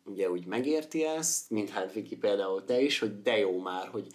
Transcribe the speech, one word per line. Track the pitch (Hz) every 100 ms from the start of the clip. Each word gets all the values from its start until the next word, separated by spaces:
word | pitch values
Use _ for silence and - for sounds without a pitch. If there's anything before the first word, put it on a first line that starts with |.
ugye | - 98 95
úgy | 90 87
megérti | 113 131 156 156 160
ezt, | 156 156 160 - -
mint | 110 98
hát | 107 95
Viki | 110 90 -
például | 107 101 95 95
te | - 123
is, | 139 143
hogy | 110 101
de | 104 110
jó | 101 92
már, | 92 92 95
hogy | 110 92